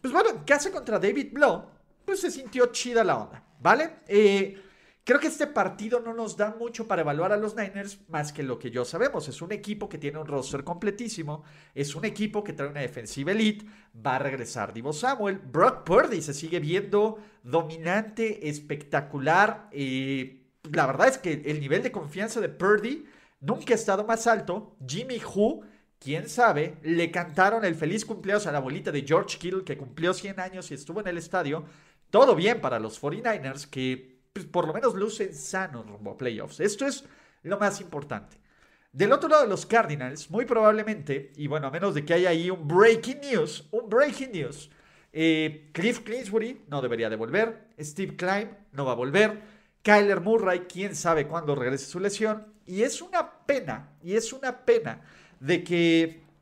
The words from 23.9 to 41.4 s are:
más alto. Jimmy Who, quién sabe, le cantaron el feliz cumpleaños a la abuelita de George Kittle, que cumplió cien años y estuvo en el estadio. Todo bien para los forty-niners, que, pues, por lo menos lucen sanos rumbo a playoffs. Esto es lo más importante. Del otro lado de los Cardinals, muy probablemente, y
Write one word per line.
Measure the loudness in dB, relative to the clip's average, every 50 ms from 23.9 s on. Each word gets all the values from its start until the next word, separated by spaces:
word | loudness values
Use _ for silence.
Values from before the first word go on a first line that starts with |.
| 0 0 2
más | 0 -2 0 4 2
alto. | 2 2 0 -6 -6 -6 -8 -12 _ _ -12
Jimmy | -8 -8 -8 -6 -6 -8 -8
Who, | -8 -6 0 2 2 2 2 -2 -10 -20 _ _ _ _ _ _
quién | -10 -6 -6 -6 -6 -6
sabe, | 0 4 4 4 4 2 0 -2 -6 -10
le | -4 -2 0 0 0 0
cantaron | -2 -4 -6 -4 2 4 4 4 4 2 0
el | -2 -2
feliz | -2 -2 -2 -2 -4 -4
cumpleaños | -6 -10 -8 -4 0 0 0 0
a | 0
la | -2 -2
abuelita | -2 -4 -6 -6 -6 -4
de | -4 -4
George | 0 2 2 2 2 0 -8
Kittle, | -8 -6 -6 -6 -6 -6
que | -6 -10
cumplió | -10 -10 -14 -8 -2 0 0 0
cien | -2 -4 -10 -8 -8
años | -10 -10 -10 -14 -14 -12
y | -14
estuvo | -14 -12 -10 -10 -8
en | -6 -6
el | -6 -8
estadio. | -8 -4 -4 -2 -2 -2 -4 -6 -6 -12 -20 -20 _ _ _ _ _ _
Todo | 8 8 10 10 8
bien | 6 6 2 2 2
para | 0 -2 -2 -2
los | -2 -4 -8 -6
forty-niners, | -6 -6 -6 -2 -2 -2 -2 -2 -4 -8 -10 -10 -14
que, | -12 -6 -4 -2 -2 -2 -4 -8 -20 _ _ _ _
pues, | _ -14 -12
por | -2 0 0 0 0
lo |
menos | -2 0 0 0 2
lucen | 2 -2 -4 -2 -4 -6 -6 -6
sanos | -10 -12 -6 -4 -4 -4 -6 -8 -14 -14
rumbo | -14 -16 -12 -12 -12
a | -10 -4
playoffs. | -4 -4 -4 -4 -10 -12 -6 0
Esto | 0 0 0 0 -2
es | -2 -2 -4 -12 -20 -20 _ _ _ _ _
lo | _ -6 -2 0
más | 0 0 0 -2
importante. | -10 -10 -10 -10 -8 -8 -10 -10 -10 -14 -20 -20 _ _ _ _ _ _ _ _ _ _
Del | _ 2 4 6
otro | 6 4 6 6
lado | 6 6
de | 6 6
los | 2 -2 -2
Cardinals, | 4 4 4 4 4 -2 -6 -6 -8 -8 -10 -12 -6
muy | -2 -2 0
probablemente, | 2 2 6 6 6 6 6 0 -4 -6 -6 -4 -4 -4 -4 -4 -10 -10
y | -8